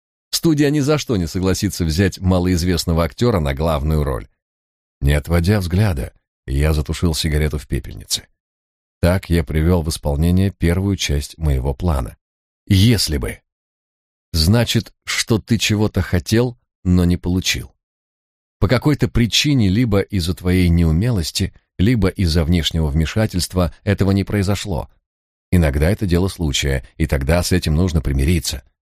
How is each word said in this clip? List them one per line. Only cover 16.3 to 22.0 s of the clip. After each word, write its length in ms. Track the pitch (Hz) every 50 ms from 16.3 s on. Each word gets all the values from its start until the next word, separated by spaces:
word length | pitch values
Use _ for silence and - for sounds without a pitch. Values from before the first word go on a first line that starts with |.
| 107 113 123 127 120 - _ _ _ _ -
но 220 | 92 90 90 87
не 100 | 87 87
получил. 580 | 85 - 90 90 92 92 - - - - - _ _ _ _ _ _ _ _ _ _ _ _ _ _ _ _ _ _
По 80 | - 95
какой-то 400 | 127 117 - 147 147 - 131 104
причине, 600 | - 107 120 101 - - - 151 143 131 107 95
либо 320 | 92 113 131 117 98 98
из-за 340 | 95 - 104 95 80 87 85
твоей 320 | - - 92 90 92 90 85
неумелости, 840 | 85 85 85 80 78 85 110 127 120 92 76 - - - 98 95 - _ _ _ _ -
либо 320 | 87 113 131 110